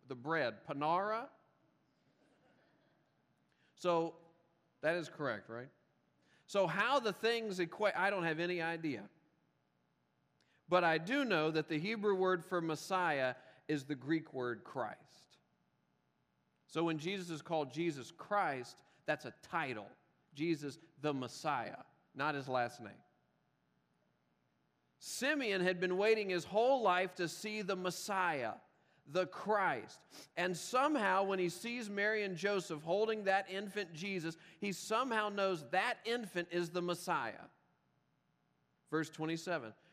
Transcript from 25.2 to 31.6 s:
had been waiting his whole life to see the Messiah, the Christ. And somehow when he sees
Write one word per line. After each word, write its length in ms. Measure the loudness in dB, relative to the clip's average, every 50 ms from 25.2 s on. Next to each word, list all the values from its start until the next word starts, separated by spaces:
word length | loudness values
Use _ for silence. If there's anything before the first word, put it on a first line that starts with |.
| 0 0 2 2 2 2 2 2
had 200 | 2 2 2 2
been 160 | 0 0 2
waiting 340 | 4 4 4 4 4 2 0
his 140 | -2 -2 -2
whole 380 | 0 2 4 4 6 4 4 6
life 340 | 4 4 4 2 0 -2
to 120 | -2 -4 -4
see 340 | -4 -6 -6 -6 -4 -4 -2
the 140 | -2 -2
Messiah, 760 | -2 -2 -2 -4 -4 -4 -2 0 0 2 2 2 0 -2 -2 -4 -6 -12 _ _ _ _ _ _ _ _ -4
the 180 | 0 0 0
Christ. 720 | 0 -2 -6 0 2 2 4 4 2 2 0 -4 -8 -14 -20 -20 _ -20 -20 -20 -8 _
And 200 | -2 0 0 0
somehow 680 | -2 -4 -2 2 2 4 4 4 4 4 4 4 4 4
when 160 | 2 2 2
he 80 | 2 0
sees 420 | 0 -4